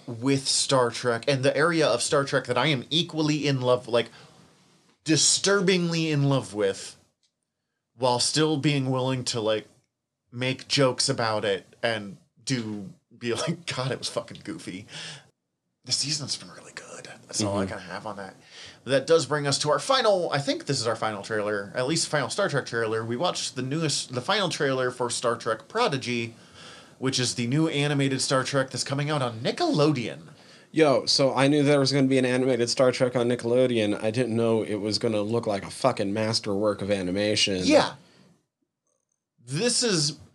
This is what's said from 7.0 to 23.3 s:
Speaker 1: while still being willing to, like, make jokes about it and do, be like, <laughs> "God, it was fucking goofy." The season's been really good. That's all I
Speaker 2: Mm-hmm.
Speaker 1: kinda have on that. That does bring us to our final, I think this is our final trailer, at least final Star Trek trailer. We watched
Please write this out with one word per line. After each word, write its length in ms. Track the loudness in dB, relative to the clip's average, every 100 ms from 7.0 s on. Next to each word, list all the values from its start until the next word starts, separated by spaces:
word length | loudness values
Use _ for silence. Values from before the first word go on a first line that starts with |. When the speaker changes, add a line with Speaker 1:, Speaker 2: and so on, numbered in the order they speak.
| _ _ _ _ _ _ _ _ _ -2
Speaker 1:
while 240 | 2 2
still 360 | 2 2 2 2
being 340 | 2 2 0
willing 340 | 0 0 -2
to, 160 | -2 -2
like, 260 | 0 0 -2 _ _ _ _ _ _
make 380 | -6 -4 -4 -2
jokes 400 | 2 2 2 -2
about 360 | 0 0 0
it 220 | 0 -2 -4 -4
and 340 | -2 -2 -6 -14 _ _
do, 440 | -6 -4 -4 -8 -12 -18 _ -8
be 160 | -4
like, 320 | -4 -4 -6 -6
<laughs> 80 |
"God, 160 | -4 -4
it 80 | -4
was 100 | -6
fucking 340 | -8 -8 -12
goofy." 420 | -12 -12 -10 -14 -14 -16 -14 -16 -20 _ _ _ _ _ -6
The 40 |
season's 440 | -4 -4 -6 -6 -10
been 140 | -10
really 200 | -20 -18 -18
good. 320 | -18 -18 -18 -20 -10
That's 160 | -4
all 140 | -2 -2
I 60 |
Speaker 2:
Mm-hmm. 60 | -4
Speaker 1:
kinda 180 | -6 -10
have 140 | -12 -10
on 100 | -12
that. 180 | -14 -16 -20 -20 -20 -14
That 240 | -2 0 4
does 180 | 2 2
bring 220 | -2 0
us 100 | -2
to 100 | 0
our 80 | 0
final, 500 | 2 2 4 2 2
I 80 | -2
think 280 | -2 -4 -2
this 140 | -2
is 60 | -2
our 80 | -2
final 260 | -4 -4
trailer, 500 | -4 -4 -2 -4 -4
at 140 | -4 -2
least 180 | -2 -2
final 220 | -2 -2
Star 180 | -2 -2
Trek 180 | -2 -2
trailer. 380 | -2 -2 -2
We 120 | -4 -2
watched 400 | -2